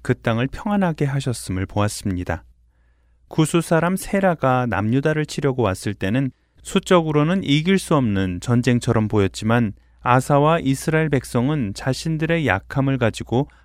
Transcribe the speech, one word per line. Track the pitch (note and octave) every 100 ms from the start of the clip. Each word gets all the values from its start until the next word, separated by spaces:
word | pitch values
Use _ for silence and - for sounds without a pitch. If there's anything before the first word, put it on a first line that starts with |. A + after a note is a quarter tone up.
그 | - B2
땅을 | - A2+ C3
평안하게 | - - G#3 F#3 D#3
하셨음을 | C#3+ C#3 C3+ A#2 - F#2 F#2
보았습니다. | - G#2 - G#2+ F2+ F2+ E2 - _ _ _ _ _ _ _ _
구수 | - D#3 E3+
사람 | D#3+ E3 E3+ F#3
세라가 | - G3 F#3+ E3 C3+ B2+ B2
남유다를 | F#2+ G#2+ B2+ D3 D3+ D3+
치려고 | - C#3+ B2+
왔을 | A2 F#2 -
때는 | G2+ F#2+ A2 C3+ - _ _
수적으로는 | - G3 - F#3 D#3+ D3 D3+ F#3+
이길 | F3 C#3+ D#3+ F#3+
수 | -
없는 | D#3+ B2 G2 F#2+ F2+
전쟁처럼 | - A#2+ B2 A#2+ - A2+ G#2+
보였지만, | G#2+ G2 - G#2+ A#2+ A2+ - _ _
아사와 | B2 B2 - C#3+ D3 E3
이스라엘 | C3 C3+ - D#3 D#3+
백성은 | C#3 - B2+ B2 D#3 A2
자신들의 | G2 - C3 D#3+ D#3+ D#3+ E3 C#3
약함을 | F#2+ - - C3+ C3+
가지고 | A#2 - - A#2 C#3+ -